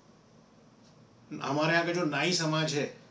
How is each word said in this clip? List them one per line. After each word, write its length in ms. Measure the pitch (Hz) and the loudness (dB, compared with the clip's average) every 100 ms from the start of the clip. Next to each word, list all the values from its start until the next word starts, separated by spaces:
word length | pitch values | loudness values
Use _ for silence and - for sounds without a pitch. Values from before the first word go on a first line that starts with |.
| - - - - - - - - - - - - - 151 | -20 -20 -20 -20 -20 -20 -20 -20 -20 -20 -20 -20 -14 -8
हमारे 320 | 131 143 302 | -2 0 2
यहाँ 120 | 170 170 | 2 2
का 80 | |
जो 120 | 175 156 | 0 0
नाई 280 | 139 165 | 0 0
समाज 400 | 175 156 156 156 | 0 0 0 0
है, 120 | 143 127 - - | -2 -4 -8 -20